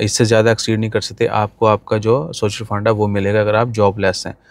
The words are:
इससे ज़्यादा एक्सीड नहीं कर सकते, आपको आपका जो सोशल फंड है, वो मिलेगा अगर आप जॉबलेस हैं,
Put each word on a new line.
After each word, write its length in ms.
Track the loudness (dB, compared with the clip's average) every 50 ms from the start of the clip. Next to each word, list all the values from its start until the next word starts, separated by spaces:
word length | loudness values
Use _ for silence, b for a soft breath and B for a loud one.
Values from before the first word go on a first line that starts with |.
इससे 240 | -4 -2 0 0 2
ज़्यादा 260 | 4 4 4 4 4
एक्सीड 280 | 2 0 0 -2 -2 -2
नहीं 100 | -2 -2
कर 120 | -2 -4
सकते, 240 | -4 -6 -4 -4 -4
आपको 400 | -2 0 -2 -2 -4 -2 _ 2
आपका 320 | 2 2 2 0 -2 -2
जो 360 | 0 0 0 0 0 -2 -6 -6
सोशल 320 | -4 -4 -4 -4 -6 -8
फंड 220 | -6 -6 -2 0
है, 60 | 0 0
वो 140 | 2 0
मिलेगा 340 | 0 0 0 0 0 0 0
अगर 140 | 0 2 2
आप 120 | 0 0 0
जॉबलेस 540 | 0 2 2 2 2 0 0 0 -2 -2 -6
हैं, 100 | -12 -12 b b b